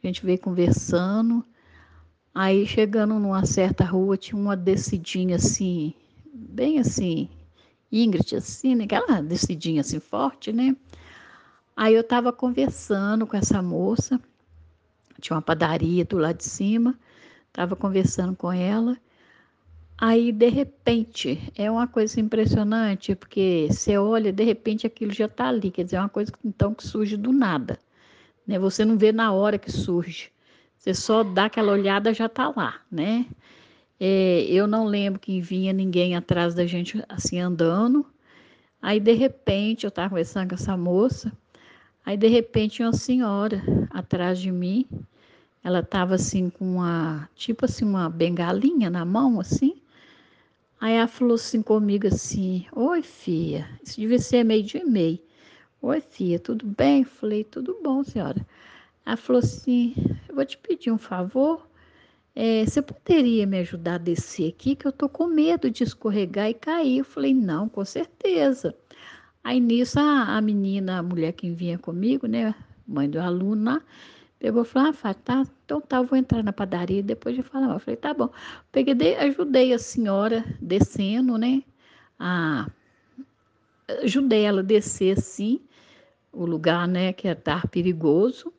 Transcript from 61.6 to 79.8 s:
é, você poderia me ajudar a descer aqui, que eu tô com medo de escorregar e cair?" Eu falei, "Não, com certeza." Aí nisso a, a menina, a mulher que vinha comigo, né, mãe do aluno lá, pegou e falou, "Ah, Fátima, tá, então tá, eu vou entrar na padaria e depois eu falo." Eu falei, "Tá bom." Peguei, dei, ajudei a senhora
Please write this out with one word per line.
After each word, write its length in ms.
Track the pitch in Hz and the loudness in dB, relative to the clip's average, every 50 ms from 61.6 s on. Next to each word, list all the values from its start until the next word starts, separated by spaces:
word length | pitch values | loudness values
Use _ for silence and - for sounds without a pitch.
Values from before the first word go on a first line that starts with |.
| - - _ _ _ _ _ _ _ _ _ _ _ _ _ | -6 -18 _ _ _ _ _ _ _ _ _ _ _ _ _
é, 320 | - - 226 226 220 220 | -4 0 0 2 2 0
você 160 | 214 - 294 | 0 0 -2
poderia 640 | 285 - - - _ - 370 320 269 240 233 220 208 | -4 -4 -10 -18 _ 4 4 6 6 6 4 2 2
me 140 | 196 196 185 | 2 0 -2
ajudar 380 | 175 175 - 170 165 170 170 | -2 -4 -6 -6 -4 -4 -4
a 20 | 180 | -2
descer 520 | 170 175 170 170 - - - - 170 160 | -2 -2 -2 -2 -2 -8 -4 -4 -4 -4
aqui, 260 | 175 _ - 262 277 | -4 _ -4 -4 -4
que 100 | 269 - | -2 -2
eu 60 | 277 269 | -6 -4
tô 160 | - 302 277 | -2 -4 -4
com 180 | - - 330 | -2 -2 -2
medo 420 | 349 330 302 302 320 339 339 - 262 | 0 2 2 4 4 2 2 0 -2
de 140 | 226 - 247 | -2 0 -4
escorregar 680 | 220 - _ - 220 202 208 202 180 185 196 202 214 | -4 -4 _ -4 -2 0 0 -2 -2 -2 -2 -2 -2
e 60 | 233 | -2
cair?" 440 | 226 - - 320 339 320 269 254 262 | -4 -4 -4 -2 0 2 2 2 0
Eu 60 | 269 | -2
falei, 300 | - - - 277 277 269 | -4 -6 -4 0 2 2
"Não, 340 | 262 226 185 160 156 202 226 | 2 2 2 0 -2 -2 -4
com 160 | - - 202 | -4 -6 -8
certeza." 880 | - - - 330 - _ _ - 392 370 330 294 277 262 254 - 160 - _ _ _ - - - - - - - _ _ _ _ | -6 -4 -6 -6 -6 _ _ -2 0 2 4 4 2 2 2 -2 -6 -6 _ _ _ -20 -20 -20 -20 -20 -20 -20 _ _ _ _
Aí 160 | 233 247 254 | 0 2 2
nisso 400 | 247 233 226 240 247 247 - 285 | 4 4 4 2 2 2 2 2
a, 380 | 294 294 294 277 240 202 208 | 4 4 4 4 2 2 0
a 40 | 220 | 0
menina, 580 | 214 214 208 202 196 196 196 196 196 185 185 185 | 0 2 0 0 0 0 -2 -2 -2 -2 -4 -4
a 40 | 170 | -4
mulher 300 | 175 175 170 160 160 180 | -4 -2 -2 -2 -2 -4
que 180 | - - 180 | -4 -6 -8
vinha 260 | 170 165 180 175 170 | -6 -4 -4 -4 -4
comigo, 520 | 180 - - 170 175 190 226 262 277 262 233 | -6 -6 -8 -6 -2 0 0 0 0 -2 -2
né, 260 | 214 233 226 214 214 - - _ - _ _ | -2 0 0 -2 -4 -6 -10 _ -20 _ _
mãe 240 | - - 147 139 143 | -8 -4 -2 -2 -2
do 100 | 147 160 | -2 -2
aluno 440 | 170 180 175 180 185 196 214 214 214 | -2 -2 -2 -2 0 0 0 0 0
lá, 180 | 226 262 311 - _ - - - - - - - _ _ _ | 0 -2 -2 -4 _ -20 -20 -20 -20 -20 -20 -20 _ _ _
pegou 240 | - 226 220 233 233 | -4 0 0 0 0
e 20 | |
falou, 240 | 233 - 269 269 311 | 0 0 2 2 2
"Ah, 20 | 302 | 0
Fátima, 320 | - - 220 190 - _ | -2 -4 -6 -6 -6 _
tá, 280 | - 247 269 269 - - _ _ | -2 0 0 0 -2 -4 _ _
então 160 | _ 294 302 | _ -6 -6
tá, 160 | 294 - - | -4 -2 0
eu 80 | 254 254 | 0 0
vou 140 | 254 - 262 | 2 2 2
entrar 240 | 262 254 - 233 220 | 2 2 0 0 0
na 100 | 208 196 | -2 -2
padaria 480 | - 202 190 185 175 175 180 190 202 | -4 -4 -4 -2 -4 -2 -2 -2 -2
e 20 | 196 | -2
depois 340 | 196 226 226 - 233 247 | -2 -4 -4 -4 -6 -4
eu 80 | 262 254 | -4 -6
falo." 280 | - - 269 269 254 202 | -6 -4 -2 0 0 0
Eu 80 | 208 | -2
falei, 160 | - - 233 | -4 -6 -8
"Tá 180 | 226 - 294 311 | -6 -4 -6 -2
bom." 160 | 330 240 254 - - - - - - - _ | -2 -2 -4 -4 -10 -20 -18 -20 -20 -20 _
Peguei, 240 | _ 269 269 262 277 | _ 0 2 2 2
dei, 220 | 240 302 320 - | 4 4 2 2
ajudei 560 | - 294 285 269 - 349 294 262 262 254 254 247 | 2 2 0 0 0 -2 2 4 4 6 6 4
a 60 | |
senhora 640 | 226 | 0